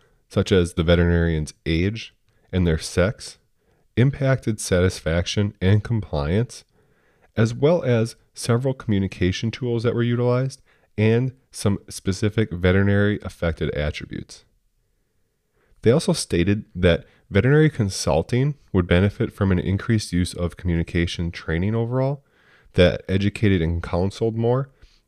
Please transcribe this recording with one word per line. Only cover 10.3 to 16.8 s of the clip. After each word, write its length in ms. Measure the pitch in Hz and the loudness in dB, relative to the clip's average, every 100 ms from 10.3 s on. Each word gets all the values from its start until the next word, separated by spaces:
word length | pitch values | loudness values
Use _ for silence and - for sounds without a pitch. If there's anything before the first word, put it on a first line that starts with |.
| 123 131 - _ _ _ - | 0 -2 -8 _ _ _ 0
and 380 | 110 113 127 - _ | 2 2 0 -6 _
some 300 | - 107 98 - | -6 -2 -2 -4
specific 640 | - - 92 107 107 110 | -10 -6 -2 -2 -2 -2
veterinary 680 | 87 90 95 98 101 101 104 | 0 2 4 2 2 0 -2
affected 480 | - - 85 80 78 | -8 -6 -4 -2 -4
attributes. 720 | - 76 - - - - - _ _ _ _ _ _ _ _ _ _ _ _ _ _ | -2 -4 -6 -10 -12 -12 -18 _ _ _ _ _ _ _ _ _ _ _ _ _ _
They 80 | 110 | 2
also 240 | 139 - | 2 2
stated 520 | 170 - 85 87 104 - | -2 -2 0 2 0 -2
that 300 | - | 0